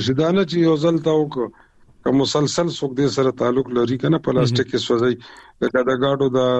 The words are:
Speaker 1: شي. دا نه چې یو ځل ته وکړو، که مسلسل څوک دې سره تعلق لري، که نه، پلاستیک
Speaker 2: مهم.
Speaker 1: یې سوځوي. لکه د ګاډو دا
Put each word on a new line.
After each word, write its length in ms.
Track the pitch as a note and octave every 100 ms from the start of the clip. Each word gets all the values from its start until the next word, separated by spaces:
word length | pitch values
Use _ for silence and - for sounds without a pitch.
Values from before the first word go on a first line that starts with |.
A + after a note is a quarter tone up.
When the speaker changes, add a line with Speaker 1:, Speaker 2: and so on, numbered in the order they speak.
| G#2+
Speaker 1:
شي. 80 |
دا 180 | C3 D#3+
نه 120 | F#3 F3+
چې 60 | F3 E3
یو 80 | D#3
ځل 140 | D#3+ D#3+ D3+
ته 60 | D#3
وکړو، 280 | D3+ C3 A2+ - _ _ - _
که 80 | -
مسلسل 560 | C3 C3 D3+ C#3+ - E3+
څوک 240 | - C#3+ B2+
دې 100 | C#3+ A#2
سره 140 | C3 B2+
تعلق 280 | A#2+ B2 C3 B2
لري، 200 | A#2+ B2+
که 80 | C#3+
نه، 100 | D#3+ C#3
پلاستیک 400 | B2+ B2 B2 C3
Speaker 2:
مهم. 80 | B2
Speaker 1:
یې 60 | -
سوځوي. 280 | A#2+ B2 A#2+ - - - -
لکه 180 | B2 B2+ B2+
د 20 | C3
ګاډو 240 | C#3 C#3 C#3 B2+
دا 80 | B2+ B2+